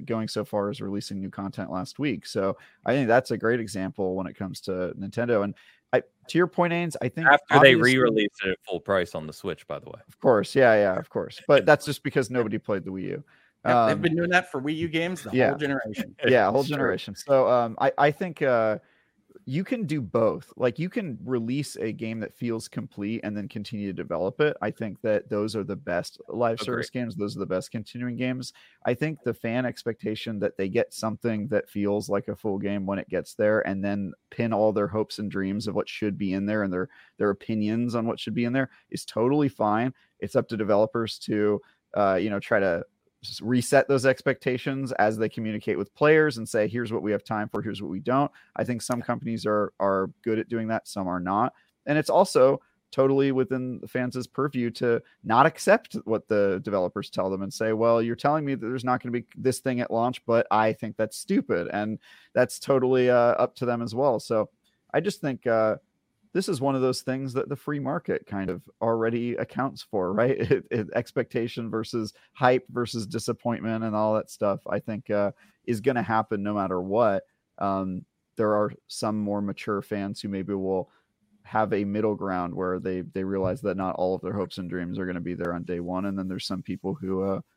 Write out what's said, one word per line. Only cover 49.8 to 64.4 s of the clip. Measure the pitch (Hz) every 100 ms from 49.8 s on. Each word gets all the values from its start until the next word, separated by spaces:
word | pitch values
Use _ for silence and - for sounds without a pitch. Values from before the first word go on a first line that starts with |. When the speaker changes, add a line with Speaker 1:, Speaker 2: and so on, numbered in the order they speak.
Speaker 1:
are | 98 95 95 -
good | 113 110
at | -
doing | 117 110
that, | 113 -
some | 101 92
are | 90
not. | 90 104 127 - _ _ -
And | 151
it's | 147
also | 170 190 143 131 139 - _ _
totally | - 135 139 139
within | 131 120 131 127 120
the | -
fans' | 131 123 127 113
purview | - 143 127 117
to | - 123 117 - _
not | - 113 156
accept | - 190 214 - 113
what | - 107 -
the | 104 101 95
developers | 107 98 90 101 -
tell | - 95
them | 95
and | 98
say, | - 110
"Well, | 110 117 117
you're | 117 117
telling | 147 156
me | 143 131
that | 117
there's | 127
not | 123 123
gonna | 123
be | 120 - -
this | 127 120
thing | 135 123
at | -
launch, | 113 120 - -
but | 113 -
I | 107 110
think | 110 110 107
that's | 110 -
stupid." | - 202 - 87 -
And | 98 107 107 - - _
that's | - 123 -
totally, | - 135 127 131 123
uh, | 123
up | 120 - 123 -
to | 120
them | 120
as | 120
well. | 113 143 110
So | - 110